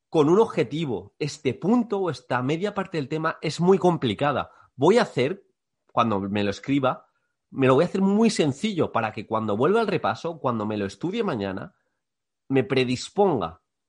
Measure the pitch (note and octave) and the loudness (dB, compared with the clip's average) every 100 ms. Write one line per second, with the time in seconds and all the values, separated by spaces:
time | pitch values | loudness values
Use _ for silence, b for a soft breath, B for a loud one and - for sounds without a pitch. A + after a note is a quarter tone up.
0 | _ E3 C#3+ F#3+ A3+ - B2+ D3 D#3 G2 | _ 2 4 4 2 0 -2 -2 -6 -6
1 | G2 - D3+ - C3 A#2 E3+ A#3+ A#3 G3 | -10 -8 -8 -4 -6 -4 0 0 0 -2
2 | F3+ C#3 - B2 B2+ E3 G#3 G3+ F#3 E3 | -4 -6 -4 -4 -2 -2 -4 -6 -6 -6
3 | C3 D#3 D#3+ - E3 D#3 F3+ G3 F3+ E3 | -6 -4 -4 -4 -6 0 2 4 4 2
4 | B2 G2 C#3+ A#2+ F2 b b - D3+ A#3 | 0 0 -2 -2 -6 b b 0 4 4
5 | G3+ - C3 G3 _ _ _ _ _ - | 2 0 -2 -2 _ _ _ _ _ 0
6 | A#2 G2+ G2 G#2 G2+ G2 - C#3 B2+ - | 2 2 0 -2 -2 -4 -2 0 0 -2
7 | _ _ _ _ _ A#2+ C3 C3 F3 G3 | _ _ _ _ _ 0 4 4 4 2
8 | F#3+ G#3 A3+ - D#3 - A3 F3+ G#2+ A2+ | 2 4 2 2 0 0 -4 -2 -2 -2
9 | A2 A2 G2+ A2 A2 G#2 D3 A3 G#3+ D#3+ | -4 -6 -4 -2 0 0 2 2 0 -2
10 | G2 A2+ E3 E3+ C3 A#2 G#2 G#2+ G2 - | -2 -4 -8 -6 -4 -2 -2 -4 -4 -4
11 | E3 A3+ G#3 A#2+ G2 F#2+ - _ _ _ | -6 -4 -4 -4 -4 -6 -12 _ _ _
12 | _ _ _ _ - C3+ B2 C3 B2 B2 | _ _ _ _ -2 0 2 0 0 -4
13 | - - G3+ C3 E2 F2 _ _ | -6 0 2 2 -4 -10 _ _